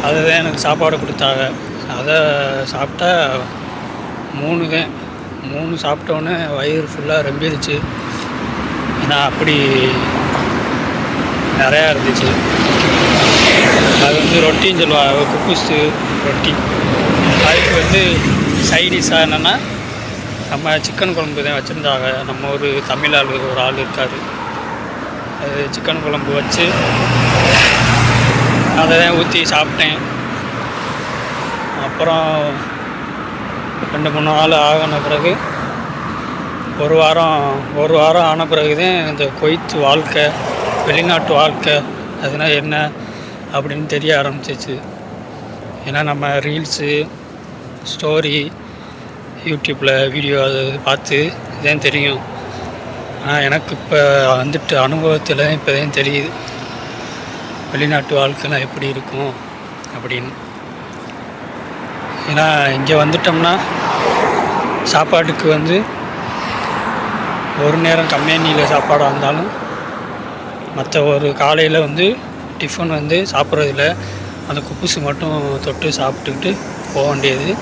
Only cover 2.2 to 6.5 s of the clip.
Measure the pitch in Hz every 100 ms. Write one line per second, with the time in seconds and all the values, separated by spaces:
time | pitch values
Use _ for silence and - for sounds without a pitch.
2.2 | 151 143 139 135 135 147 139 - 175 180
3.2 | 143 131 127 - - - - - - -
4.2 | - 139 147 170 165 160 156 139 - -
5.2 | - - 131 143 165 165 156 147 147 156
6.2 | 160 175 156